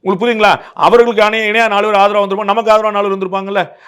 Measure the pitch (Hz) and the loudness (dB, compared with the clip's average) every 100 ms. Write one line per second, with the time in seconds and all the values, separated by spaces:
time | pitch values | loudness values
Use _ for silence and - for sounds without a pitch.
0 | 185 190 233 226 208 160 - - 156 233 | -4 -2 -2 0 2 0 -4 -2 2 4
1 | 233 214 214 220 214 214 226 202 214 208 | 2 2 0 0 -2 0 0 0 0 2
2 | 202 208 202 196 202 214 220 214 214 208 | 2 2 -2 -4 -2 -2 2 2 2 -2
3 | 202 196 190 190 196 202 165 - | -2 -4 -4 -6 -4 -4 -6 -10